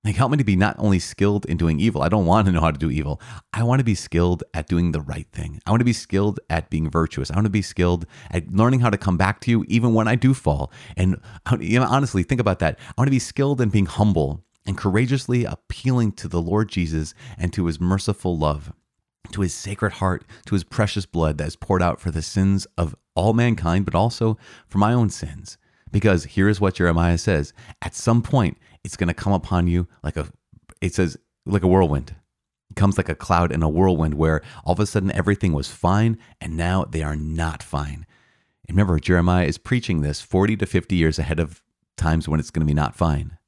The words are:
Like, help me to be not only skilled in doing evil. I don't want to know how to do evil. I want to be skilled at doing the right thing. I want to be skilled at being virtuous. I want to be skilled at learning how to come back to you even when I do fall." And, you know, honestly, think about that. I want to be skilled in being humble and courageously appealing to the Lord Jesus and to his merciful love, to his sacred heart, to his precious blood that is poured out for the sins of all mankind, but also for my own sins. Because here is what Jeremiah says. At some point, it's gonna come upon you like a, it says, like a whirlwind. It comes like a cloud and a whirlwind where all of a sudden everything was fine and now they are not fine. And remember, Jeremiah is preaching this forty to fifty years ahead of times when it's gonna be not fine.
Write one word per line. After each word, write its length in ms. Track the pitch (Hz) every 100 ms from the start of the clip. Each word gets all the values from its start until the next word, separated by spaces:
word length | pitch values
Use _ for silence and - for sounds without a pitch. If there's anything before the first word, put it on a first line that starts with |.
Like, 120 | 104 98
help 160 | 131
me 60 | 143
to 60 |
be 120 | 127 92
not 200 | 104 -
only 200 | 104 95
skilled 460 | - - 98 104
in 120 | - 85
doing 220 | 82 76
evil. 240 | 110 76
I 60 | 76
don't 160 | 107
want 220 | 85 101 98
to 60 |
know 100 | 85
how 80 | 80
to 80 | 71
do 120 | 78
evil. 300 | 71 71 71 - - _
I 100 | 107
want 180 | 117 131
to 40 |
be 100 | 117
skilled 480 | 98 - 82 87 87 -
at 140 | 82 76
doing 240 | 87 87
the 80 | 76
right 280 | 71 76 73
thing. 280 | - 78 71 -
I 40 |
want 100 | 113
to 40 |
be 80 | 123
skilled 480 | 113 - 95 104 95 _
at 220 | 82 -
being 200 | 80 80
virtuous. 400 | 82 80 - 65
I 40 |
want 100 | 82
to 60 | 107
be 120 | 104
skilled 440 | 95 - 87 87 80 - -
at 200 | 90 78
learning 300 | 92 117 131
how 100 | 120
to 80 | 101
come 180 | 101 87
back 240 | 95 -
to 80 | -
you 140 | 113 -
even 240 | 113 120
when 160 | 110 107
I 60 |
do 180 | 117 127
fall." 400 | 135 - 71 67 - - -
And, 240 | 92 - - - - -
you 180 | - 117
know, 80 | 127
honestly, 360 | 135 139 98
think 180 | 87 123
about 200 | 104 90
that. 180 | 80 - -
I 60 | -
want 120 | 135
to 40 |
be 60 | 135
skilled 420 | - - 139 135
in 80 | 117
being 180 | 104 95
humble 560 | - 107 85 69 76 _ _
and 140 | - 95
courageously 680 | 101 98 123 135 - 123
appealing 680 | 117 - _ - 131 127 110
to 160 | - 82
the 120 | 87
Lord 280 | 85 104 104
Jesus 460 | - 82 80 76 - - -
and 160 | 87
to 140 | 92 85
his 140 | 76
merciful 580 | 87 98 - 101 92 82
love, 340 | 76 73 73 - _ _ _ _ -
to 80 | 101
his 120 | 92
sacred 420 | - 98 98 107
heart, 300 | - 95 92 - - -
to 80 |
his 80 | 101
precious 420 | 82 - 104 -
blood 320 | 90 85 80 76
that 100 | 76
is 80 | -
poured 260 | - 92
out 180 | 87 -
for 120 | 90
the 100 | 78
sins 440 | 80 98 95 98 - -
of 160 | 82 - _
all 180 | - 98
mankind, 520 | 113 120 107 82 90
but 100 | 90
also 440 | 85 113 - 113 107 - - _
for 100 | 98
my 140 | 104
own 180 | 120 107
sins. 480 | - 76 73 - - _ _ -
Because 340 | 101 107 90
here 240 | - - 98
is 120 | 98
what 160 | 98 -
Jeremiah 420 | 87 85 85 87
says. 340 | - 82 73 - - -
At 140 | - -
some 260 | - 117
point, 340 | - 135 92 - _ _
it's 120 | - -
gonna 180 | 87
come 180 | 85 98
upon 340 | 95 - 90 87
you 220 | 87 87 _
like 120 | 78 80
a, 120 | 76 - _ _ _ -
it 140 | 92
says, 240 | - 90 - _ _
like 200 | - 98
a 40 | 90
whirlwind. 460 | 92 85 71 67 - _ _ _ _ _
It 60 | -
comes 200 | 101 95
like 120 | 87
a 80 | 78
cloud 340 | - 87 87
and 140 | 82
a 40 | 80
whirlwind 460 | 78 95 82 80
where 280 | 73 80 78 - -
all 100 | -
of 60 | 87
a 60 | 104
sudden 240 | 107 95
everything 420 | - 87 98 95
was 160 | 73 67
fine 500 | - 87 101 113 110 - _
and 160 | 82 80
now 280 | 85 92
they 180 | - 80
are 140 | 76 76
not 480 | 76 80 80 -
fine. 420 | - 73 73 73 80 _ _ _ _ _ -
And 80 | 90
remember, 240 | 101 80
Jeremiah 460 | - 87 87 90 82
is 120 | -
preaching 440 | - 123 - 82
this 200 | 73 71
forty 340 | - 92 101 107
to 100 | 107
fifty 280 | 98 -
years 240 | 87 80 78
ahead 220 | 73 80
of 220 | 78 82 _ _ _ -
times 320 | 82 80 76
when 100 | 78
it's 120 | 69
gonna 140 | 82
be 100 | 76
not 200 | 73 71
fine. 440 | - 85 73 73 -